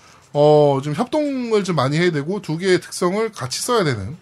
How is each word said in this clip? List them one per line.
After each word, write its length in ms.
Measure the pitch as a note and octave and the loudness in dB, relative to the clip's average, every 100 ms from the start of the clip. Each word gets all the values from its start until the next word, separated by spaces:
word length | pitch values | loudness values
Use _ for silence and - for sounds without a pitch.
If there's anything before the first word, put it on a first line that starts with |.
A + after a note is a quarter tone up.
| - - _ | -20 -20 _
어, 480 | D3+ D3 D3+ D3 C3+ | 2 6 6 6 2
좀 120 | C#3+ | -2
협동을 680 | D3+ A#3+ D#4 D4 C4 A#3+ G#3+ | -4 -2 -2 -2 -2 -2 -2
좀 100 | F#3+ D#3+ | 0 0
많이 220 | B2+ D3+ | 0 0
해야 120 | F3+ | 0
되고 280 | D#3 D3 G3+ | 0 -4 -6
두 140 | - D#3 | -6 -4
개의 220 | F#3+ F3+ | 0 0
특성을 500 | - - F3+ G3 A3+ | 0 -4 -2 -2 -4
같이 280 | - B2+ - | -6 -8 -6
써야 220 | - A#3+ | -2 0
되는 320 | E3 A#2 F#2+ D#3+ | 0 -2 -6 -12